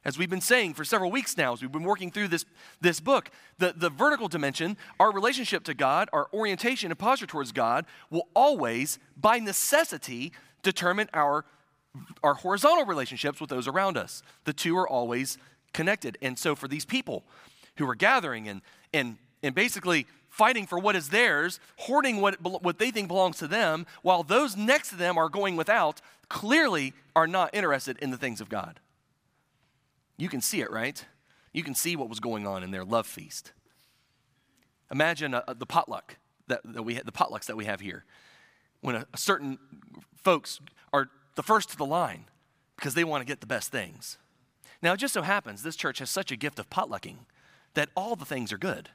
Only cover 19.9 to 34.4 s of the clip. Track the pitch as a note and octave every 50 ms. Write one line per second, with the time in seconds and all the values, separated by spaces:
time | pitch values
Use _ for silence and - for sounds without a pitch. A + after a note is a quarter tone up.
19.9 | E3+ D3+ - _ - _ _ _ - - A3 A#3 C4 A#3 G3 - F3+ F3 F#3+ G#3
20.9 | G3 F3+ D#3 C#3 F3 G#3+ B3 A3 D#3+ C#3+ D#3 F3+ F3+ - - - _ - - -
21.9 | B3+ D4 C#4+ C4 A#3 G3+ G3 G3 F#3+ - E3+ F3+ F#3 F3 F3+ F3+ E3 - G#3+ B3+
22.9 | A3 A3+ G3+ E3+ F3 F#3+ F#3 F3+ D#3 - E3 D3 F3 A3+ A3 E3 D#3 D#3+ F3 -
23.9 | - - - F3+ F#3 E3+ E3+ C#3+ G3 B3 D4+ C4 G3 G3 G#3 A3 C#4 D4+ - -
24.9 | F#3+ E3+ F3 F3 F3+ E3 D#3+ D#3+ C#3+ G3+ G3+ G3 F3+ E3 D#3 - G#3+ A#3 F3+ D3
25.9 | D#3 - _ - _ _ _ _ - - - G#3 C4+ D#4+ D#4+ B3+ F#3+ D#3 C3+ C3+
26.9 | - - _ _ _ D#3+ D#3+ E3 F3 F#3+ F3 D3+ - G#3 G3 D#3+ C#3+ C3 - C3+
27.9 | B2 - D3 C3+ B2+ A#2+ - B2+ A2+ G2 A2 F#2 G#2+ G2+ F2+ E2+ - - _ _
28.9 | _ _ _ _ _ _ _ _ _ _ _ _ _ _ _ _ _ _ _ _
29.9 | _ _ _ _ _ - D#3 F3+ - B2+ - - - E3 A#2+ - G#2+ A2 A#2 C3+
30.9 | D3 - - - _ _ _ _ _ _ _ _ _ D3+ E3+ D3 C3 - - E3
31.9 | F3 D#3 C3+ A2 A2+ G#2+ - A#2+ A2+ G#2+ G#2 G2+ G2 F#2 F2+ F#2 G2 F#2 F#2 F#2+
32.9 | A#2 A#2 G#2+ - - - - - - - - - _ _ _ _ _ _ _ _
33.9 | _ _ _ _ _ _ _ _ _ _